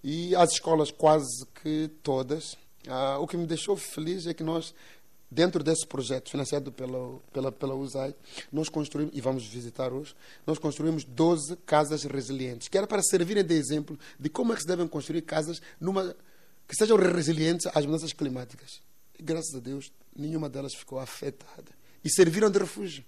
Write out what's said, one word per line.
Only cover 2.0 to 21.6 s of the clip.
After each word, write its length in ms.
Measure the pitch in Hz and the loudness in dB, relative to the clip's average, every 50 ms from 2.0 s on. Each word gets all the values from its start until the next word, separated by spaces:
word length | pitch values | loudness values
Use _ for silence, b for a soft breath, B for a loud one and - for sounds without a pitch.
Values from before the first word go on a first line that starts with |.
| - | -2
todas. 520 | 147 135 131 131 123 147 160 147 - - - - - - - - | 0 0 0 0 -2 -4 -6 -6 -12 -16 -16 -20 -20 -20 -20 -12
Ah, 300 | - 131 131 135 139 139 139 | -8 -4 -2 0 0 0 -2
o 80 | 156 | -4
que 80 | 151 - | -4 -4
me 120 | 170 170 | -4 -2
deixou 280 | 156 165 156 - - 202 | -2 -4 -4 -2 -2 -2
feliz 520 | 180 - - - - 156 160 - 190 160 | -2 -2 -10 -8 -6 -6 -4 -4 -4 -6
é 60 | 170 160 | -8 -6
que 100 | - 160 | -4 -4
nós, 300 | 160 165 165 160 - - B B B B B B B - - - - | -2 -2 -2 -4 -6 -14 B B B B B B B -20 -20 -20 -8
dentro 340 | - 143 165 180 - - 147 | 2 4 4 4 4 2 2
desse 220 | 151 160 156 - | 2 2 0 0
projeto 420 | - - 139 127 113 131 131 - - | -4 -6 -6 -4 -2 -4 -4 -4 -6
financiado 420 | - 156 139 131 - 143 135 135 | -6 -4 -4 -2 -2 -4 -4 -6
pela, 480 | 113 - 131 127 127 127 127 123 127 131 - - - | -10 -8 -8 -6 -6 -6 -8 -8 -12 -16 -18 -8 -6
pela, 180 | 143 131 135 | -4 -4 -4
pela 220 | - - - 135 135 | -4 -4 -6 -4 -4
usai, 420 | 135 139 135 - 135 135 139 - - B B B B B B | -4 -6 -6 -6 -6 -6 -6 -8 -12 B B B B B B
nós 180 | - 151 156 151 | -4 -4 -4 -2
construímos, 440 | - 156 151 147 - 147 151 151 - | -2 -4 -4 -4 -4 -4 -4 -4 -4
e 60 | 143 | -4
vamos 240 | 113 131 131 131 117 | -2 -2 -2 -2 -6
visitar 440 | 104 107 123 120 120 117 - 131 127 | -8 -12 -12 -12 -10 -8 -6 -6 -4
hoje, 240 | 123 135 151 - - B B B B B B | -4 -6 -10 -12 -16 B B B B B B
nós 140 | - 156 151 | -4 -2 0
construímos 440 | - 156 139 - 151 160 160 156 - | -2 -4 -4 0 -2 0 0 -2 -4
doze 540 | - 123 120 156 170 175 160 143 147 175 - - | -8 0 4 4 4 4 2 0 -6 -10 -12 -2
casas 380 | - 156 151 151 139 156 147 143 | 4 4 4 4 4 0 -4 -4
resilientes, 640 | 143 139 135 127 113 139 131 131 127 123 117 - | -4 -6 -6 -6 -6 -6 -6 -6 -6 -8 -10 -12
que 100 | - - | 0 0
era 80 | 196 202 | 0 2
para 160 | 208 220 202 | 2 0 2
servirem 420 | 185 - - 180 175 170 214 208 190 | 2 4 4 4 4 4 4 2 4
de 120 | 160 165 | 4 4
exemplo 420 | 156 143 - 151 151 147 - 156 - B B B B | 2 4 2 -2 -2 -2 -4 -10 -14 B B B B
de 100 | 135 151 | -6 -4
como 240 | - - 254 226 226 | -2 0 2 2 0
é 20 | |
que 60 | - | 0
se 60 | - | 0
devem 200 | 160 180 170 175 | -2 0 0 0
construir 360 | 156 - 151 139 - 160 170 156 | -2 -2 -6 -6 -2 -4 -4 -4
casas 360 | - 156 156 156 156 170 - B B B B | 0 -2 -2 0 -2 -6 -10 B B B B
numa, 340 | 156 180 196 196 185 180 - - b b b b b b b b b | -4 0 0 0 0 -2 -6 -12 b b b b b b b b b
que 80 | - - | -8 2
sejam 200 | - 214 214 226 | 2 6 8 8
resilientes 720 | 202 185 180 175 175 151 143 165 151 156 165 170 175 - 175 - | 8 8 6 4 4 2 2 2 2 4 2 2 0 -2 0 2
às 100 | 156 147 | 2 2
mudanças 300 | 143 156 160 160 156 - | 2 0 -2 -2 -6 -6
climáticas. 680 | - 147 135 127 127 123 - - - - - - - - - - - - - - | -4 -4 -4 -4 -6 -10 -12 -16 -20 -20 -20 -20 -20 -20 -20 -20 -20 -20 -20 -20
E, 60 | - 165 | -14 -6
graças 320 | 151 160 165 160 160 143 | -4 -4 -4 -4 -8 -10
a 40 | 131 | -10
Deus, 320 | 117 127 135 139 135 - - - - - - | -8 -8 -8 -8 -10 -12 -20 -20 -20 -20 -12
nenhuma 320 | - 147 151 160 156 151 | -10 -8 -4 -4 -4 -4
delas 280 | 143 123 135 139 135 - | -4 -6 -8 -8 -8 -10
ficou 240 | - - - 135 131 | -12 -14 -10 -10 -10
afetada. 720 | 131 - - - - 143 - - - - - - | -10 -10 -12 -8 -8 -8 -8 -8 -20 -20 -20 -20